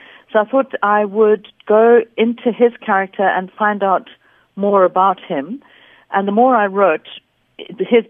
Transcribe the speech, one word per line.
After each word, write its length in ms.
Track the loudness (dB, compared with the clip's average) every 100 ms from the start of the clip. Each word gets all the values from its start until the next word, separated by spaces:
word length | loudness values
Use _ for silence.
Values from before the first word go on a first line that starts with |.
| -20 -20 _
So 80 | -2
I 60 | 0
thought 280 | -2 -4 -4
I 220 | -2 0 -2
would 420 | 0 2 0 -4 _ 0
go 380 | 2 4 4 2 -4
into 360 | -2 -2 -4
his 200 | 0 0 -2 -4
character 420 | -4 -4 -4 -2
and 240 | -2 -6
find 320 | -4 -4 -2
out 260 | -2 -2 -4 -20 _ _ _ -6
more 300 | -2 2 2
about 340 | 2 0 -2
him. 420 | -6 -8 -8 -14 _ _ _ _ -8
And 140 | -6 -2
the 60 |
more 240 | 0 2 2
I 120 | 0
wrote, 400 | 0 0 -2 -8 -20 _ _ _ -20 -18 -10
his 280 | 0 0